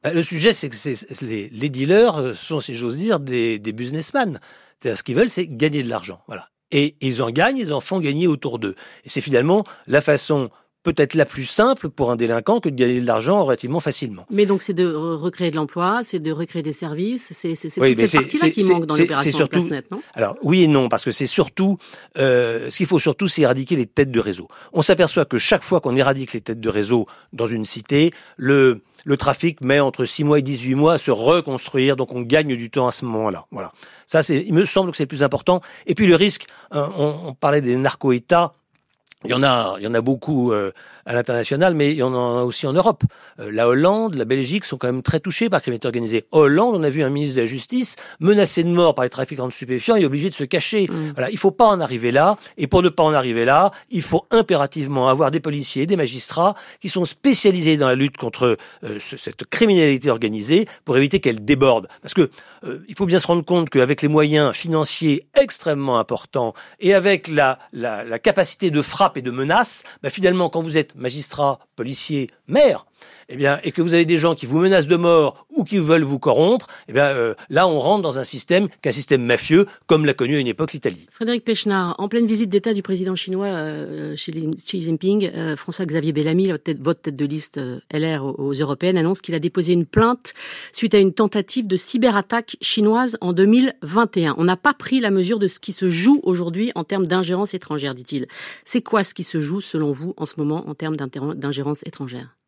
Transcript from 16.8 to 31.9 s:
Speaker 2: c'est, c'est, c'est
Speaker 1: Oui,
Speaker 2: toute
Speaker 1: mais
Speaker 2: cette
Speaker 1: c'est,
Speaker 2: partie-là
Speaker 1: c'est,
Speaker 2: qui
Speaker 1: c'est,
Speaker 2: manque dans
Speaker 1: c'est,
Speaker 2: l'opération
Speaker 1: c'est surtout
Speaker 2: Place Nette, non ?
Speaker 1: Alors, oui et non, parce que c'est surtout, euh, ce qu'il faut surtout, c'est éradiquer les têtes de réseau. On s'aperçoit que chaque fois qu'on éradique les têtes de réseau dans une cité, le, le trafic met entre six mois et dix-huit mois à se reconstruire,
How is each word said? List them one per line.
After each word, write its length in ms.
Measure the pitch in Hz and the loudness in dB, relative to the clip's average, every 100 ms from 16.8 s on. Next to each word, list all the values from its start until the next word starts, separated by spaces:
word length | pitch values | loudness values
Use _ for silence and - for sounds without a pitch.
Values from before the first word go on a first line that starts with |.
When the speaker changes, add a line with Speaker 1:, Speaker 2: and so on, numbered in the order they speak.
| 165 151 202 247 - - | -8 -6 -4 -6 -10 -10
Speaker 2:
c'est, 180 | 175 | -8
c'est, 160 | 160 165 | -8 -8
c'est 100 | - | 2
Speaker 1:
Oui, 100 | 139 | 2
Speaker 2:
toute 100 | 113 | 4
Speaker 1:
mais 80 | 113 | 4
Speaker 2:
cette 20 | |
Speaker 1:
c'est, 80 | 151 | 2
Speaker 2:
partie-là 280 | 131 302 160 | 0 2 2
Speaker 1:
c'est, 60 | |
Speaker 2:
qui 120 | 185 | 4
Speaker 1:
c'est, 100 | 190 | 4
Speaker 2:
manque 140 | 175 160 | 2 2
dans 80 | 151 | 2
Speaker 1:
c'est, 60 | |
Speaker 2:
l'opération 280 | 165 143 147 | 2 2 0
Speaker 1:
c'est 60 | 143 | 2
surtout 220 | 147 175 | 2 2
Speaker 2:
Place 100 | 170 | 0
Nette, 220 | 143 - | -6 -10
non ? 100 | 208 - - | -16 -14 -4
Speaker 1:
Alors, 220 | 104 - | -4 -2
oui 220 | - 185 | 2 4
et 40 | 165 | 6
non, 220 | 143 123 | 4 2
parce 160 | 113 - | 0 -2
que 60 | |
c'est 160 | 110 131 | -2 -2
surtout, 500 | - 151 - 190 190 - - - - | 0 -2 0 0 0 -8 -20 -16 0
euh, 500 | 135 123 120 117 120 | 2 4 2 -2 -4
ce 60 | - | -4
qu'il 100 | 175 | 0
faut 100 | 170 | 2
surtout, 300 | 156 135 196 | 0 0 -2
c'est 160 | - | 2
éradiquer 320 | 135 131 135 165 | 2 2 0 -2
les 100 | 113 | -2
têtes 240 | - 139 | 0 0
de 100 | 120 | 0
réseau. 280 | 104 92 85 - - | -2 -6 -10 -20 -6
On 80 | 175 | 0
s'aperçoit 440 | 156 175 170 - 147 | 2 4 2 2 0
que 120 | 120 | 0
chaque 240 | - 196 | 2 0
fois 200 | - 180 | 2 -2
qu'on 140 | 135 127 | 0 0
éradique 380 | 131 135 131 | 0 0 -4
les 80 | 117 | -10
têtes 180 | 104 113 | -8 -6
de 100 | 113 | -2
réseau 360 | 104 104 120 104 - _ | -2 0 0 0 -10 _
dans 140 | - 117 | -8 -6
une 200 | 113 107 | -4 -6
cité, 460 | - - 143 165 - - - | -8 -2 2 2 -2 -20 -8
le, 440 | 127 139 131 113 _ _ - | 0 4 4 2 _ _ -4
le 120 | 139 | -2
trafic 440 | 143 131 170 160 | 0 0 -2 -4
met 180 | 127 143 | 0 2
entre 260 | 139 - 139 | 2 0 -4
six 180 | - | -2
mois 160 | 147 147 | 2 2
et 20 | |
dix-huit 320 | 135 135 123 | 0 -6 -2
mois 200 | 131 151 | 2 2
à 40 | 165 | 2
se 140 | - | 0
reconstruire, 840 | 110 120 170 156 127 - 135 131 | 0 2 2 0 -8 -6 0 0